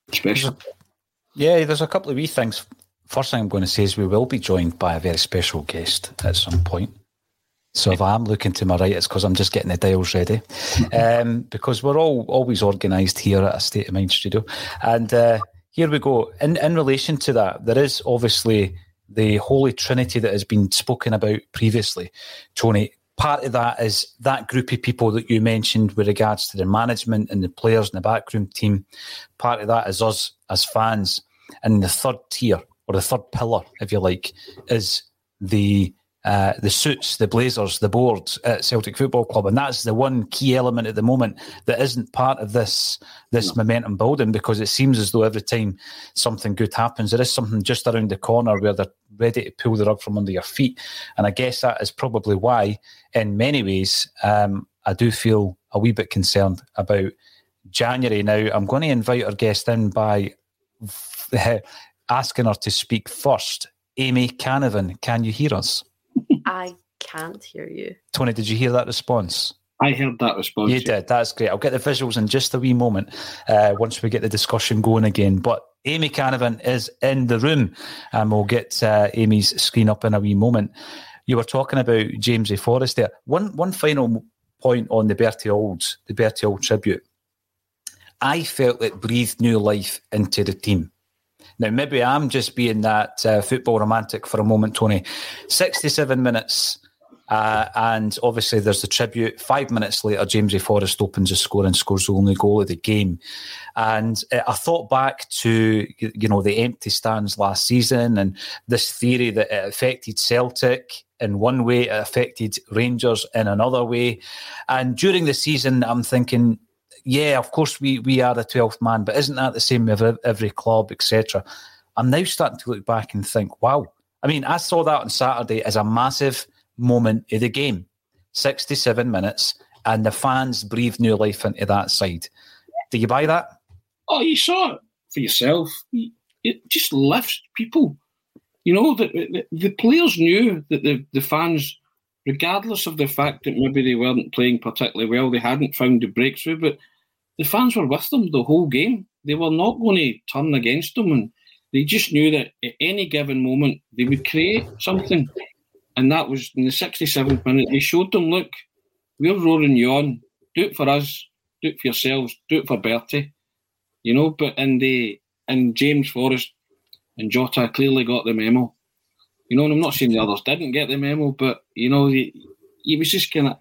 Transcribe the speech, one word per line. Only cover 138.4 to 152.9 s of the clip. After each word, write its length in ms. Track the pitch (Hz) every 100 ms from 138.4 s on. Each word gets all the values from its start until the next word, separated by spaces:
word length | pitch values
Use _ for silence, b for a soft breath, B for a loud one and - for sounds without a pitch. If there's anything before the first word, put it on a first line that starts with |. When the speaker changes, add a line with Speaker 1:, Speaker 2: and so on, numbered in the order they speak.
| _ _ 175
Speaker 1:
You 80 |
know, 200 | 190 294
the, 140 | 220 190
the, 380 | 170 160 - -
the 180 | 160 196
players 480 | 196 226 320 339 165
knew 440 | 165 190 240 170 147
that 140 | 147
the, 200 | 147 143 -
the 80 | 135
fans 560 | 135 151 170 160 143 - _ _ _ _ 139
regardless 560 | 143 165 196 220 196 180
of 120 | 156
the 100 | 139
fact 360 | - 147 -
that 140 | 139 123
maybe 240 | 135 139
they 140 | 127 120
weren't 380 | 127 123 -
playing 260 | - 120 117
particularly 500 | 113 - 127 - 110
well, 220 | 120 131
they 80 | 120
hadn't 360 | 120 135 143 -
found 260 | 127 120
the 60 | 113
breakthrough, 520 | 120 131 135 160 160
but 180 | 156 143 b b b _ _ -
the 60 |
fans 320 | 147 208 254 233
were 120 | 139
with 200 | 143 -
them 200 | 277 185
the 120 | 143
whole 240 | 120 160 160
game. 400 | 131 196 226 - _ 143
They 100 | 151
were 140 | 165
not 300 | 160 202 240
gonna 340 | 226 190 139 110 -
turn 220 | 139 156
against 420 | 139 117 143 - -
them, 160 | 202
and 200 | 139 104 b b b _
they 100 | 135
just 300 | 143 220 -
knew 160 | 147 156
that 200 | 151 120 _
at 100 | 120 -
any 280 | 160